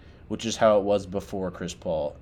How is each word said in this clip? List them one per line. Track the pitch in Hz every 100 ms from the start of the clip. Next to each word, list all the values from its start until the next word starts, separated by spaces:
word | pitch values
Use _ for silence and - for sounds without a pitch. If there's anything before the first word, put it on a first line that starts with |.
| - - -
which | 107
is | 113 -
how | 110 104
it |
was | 101 104
before | 92 95 - 98 90
Chris | - 87
Paul, | - 90 78 73 -